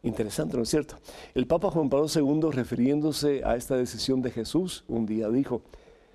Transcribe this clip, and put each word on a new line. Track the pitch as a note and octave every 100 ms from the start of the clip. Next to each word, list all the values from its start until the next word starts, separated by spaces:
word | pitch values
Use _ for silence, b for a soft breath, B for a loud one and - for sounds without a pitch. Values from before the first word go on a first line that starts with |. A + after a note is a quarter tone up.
Interesante, | A#2 A2 G#2+ - D#3 B2
¿no |
es | A2+
cierto? | D#3 C#3+ - B B B
El | - B2
Papa | E3+ D#3
Juan | D3+ C#3+
Pablo | C3+ D#3
segundo, | E3 C#3 D3+ D#3+
refiriéndose | C3 A#2 A#2 B2 D3 D#3 D3 D3 C#3 -
a | A#2+
esta | B2 C3
decisión | B2 A2 - C3
de | A#2+
Jesús, | A#2 A2 D#3 F#3 - -
un | A#2 A2
día | A2 G#2+
dijo, | A#2+ C#3 A#2+ - B B B B